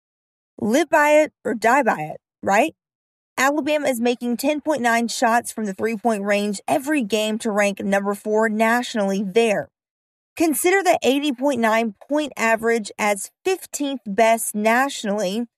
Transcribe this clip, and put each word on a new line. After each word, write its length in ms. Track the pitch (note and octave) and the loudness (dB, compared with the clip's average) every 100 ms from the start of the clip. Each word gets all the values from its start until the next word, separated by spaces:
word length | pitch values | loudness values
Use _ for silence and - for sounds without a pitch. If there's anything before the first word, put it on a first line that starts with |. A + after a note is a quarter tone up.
| _ _ _ _ _ - | _ _ _ _ _ -8
Live 300 | G#3+ B3 E4 | 0 0 2
by 220 | D#4+ D4 | 2 4
it 240 | D4+ D#4 - | 4 4 -2
or 80 | - | -6
die 300 | A3+ A3 C4 | -2 2 2
by 180 | A3+ F3+ | 2 0
it, 220 | D#3 - _ _ | -4 -12 _ _
right? 320 | - G2 D#4 - _ _ _ _ _ - | 0 2 2 -2 _ _ _ _ _ 0
Alabama 520 | C4 D4 C4+ D4+ C#4 | 0 0 0 0 0
is 120 | B3+ | -2
making 380 | A#3+ B3 A#3+ A#3 | 0 -2 -2 -2
ten 240 | C#4 D4+ | -2 -2
point 180 | D4 D4 | -2 -2
nine 280 | A#3+ A3+ A#3 | 0 0 0
shots 440 | - A#3+ A#3 A3+ | 0 2 2 0
from 140 | - G#3+ | -6 -8
the 80 | |
three-point 500 | F#3 G#3+ A3+ A#3+ G#3+ | -4 -4 -2 -2 0
range 380 | G3+ G3+ G#3 G3+ - | 0 0 0 -4 -2
every 360 | D#4 C4 D4+ | -2 0 -2
game 360 | G#3+ G#3+ G#3+ G#3+ | 0 -2 -2 -4
to 100 | A#3 | -2
rank 300 | G3+ G3+ G3 | 0 0 0
number 340 | G#3 G3 G3+ | 0 0 0
four 340 | G3+ G#3+ G#3+ A3 | -4 -2 0 2
nationally 760 | G#3+ A3 A#3+ B3 A3+ G3 G3 | 2 2 0 -2 -2 -2 -2
there. 460 | G3+ G3 A#3 F#3+ - _ _ _ _ _ _ - | -2 2 2 2 -4 _ _ _ _ _ _ -2
Consider 440 | E4 C#4+ F4 F#4+ | 0 2 2 2
the 160 | F#4 E4 | 2 2
eighty 280 | - C4+ D4 | 2 0 0
point 280 | A#3+ C4+ C4 | -2 -2 0
nine 340 | A3+ A3 A#3 G3+ - | 0 2 0 -6 -4
point 240 | D4 D4+ | -4 -4
average 560 | - A3+ A3+ A3+ A#3 G3+ - | -2 0 0 0 -2 -2 -4
as 320 | G#3 G#3 - _ | -2 -2 -6 _
fifteenth 560 | - F#4+ - - C#4+ C4+ - | -4 -2 -4 -8 -6 -6 -4
best 480 | G3 A3+ A3+ - | 2 2 2 -2
nationally, 920 | G#3 G#3 A#3+ C4+ - G#3+ G3+ F#3 G3+ A#3+ | -2 0 2 0 -4 -6 -4 -4 -4 -8